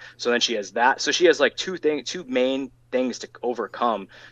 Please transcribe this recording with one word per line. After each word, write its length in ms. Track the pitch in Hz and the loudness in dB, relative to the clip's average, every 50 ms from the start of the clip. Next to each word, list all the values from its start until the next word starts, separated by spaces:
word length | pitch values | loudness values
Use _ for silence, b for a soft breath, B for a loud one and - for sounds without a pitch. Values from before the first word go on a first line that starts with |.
| B B B - | B B B -6
So 120 | - 120 | -2 0
then 100 | 120 120 | 0 0
she 140 | 113 - 117 | 0 0 -2
has 180 | 107 101 92 - | -4 -6 -4 -2
that. 280 | 113 117 131 135 - | 2 2 2 2 2
So 100 | - 151 | 0 -2
she 140 | 143 - 170 | 2 4 6
has, 160 | 170 147 120 | 6 6 6
like, 160 | 143 120 - | 4 0 0
two 220 | - - - 185 - | -2 -6 -6 -6 -2
thing-, 260 | - 151 151 143 117 | -2 -2 -2 -2 -4
two 200 | - - 180 170 | -8 -10 -10 -8
main 460 | 127 127 127 127 131 135 135 139 123 - _ _ _ | -4 0 0 2 2 0 -2 -4 -8 -12 _ _ _
things 280 | - 127 127 127 107 - | -2 -2 -2 -2 -4 -6
to 80 | - - - - - | -10 -14 -12 -6 -4
overcome 640 | 120 123 113 107 95 - - 123 120 110 101 95 B B B B B | -4 -4 -4 -6 -8 -4 -2 -2 0 0 -2 -6 B B B B B